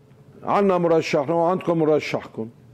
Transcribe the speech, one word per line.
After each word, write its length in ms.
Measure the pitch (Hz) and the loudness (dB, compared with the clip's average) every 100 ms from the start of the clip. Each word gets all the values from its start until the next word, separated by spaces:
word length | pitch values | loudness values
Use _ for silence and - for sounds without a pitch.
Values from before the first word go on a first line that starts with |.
| _ - - - | _ -20 -20 -14
عنا 340 | - 170 202 180 | -2 0 2 2
مرشحنا 560 | 170 165 - 160 131 | 2 2 2 -2 0
وعندكم 440 | 170 170 185 - 170 | 0 0 0 -2 0
مرشحكم، 720 | 151 151 - 127 - - 113 - - | 2 2 0 -8 -8 -12 -12 -14 -6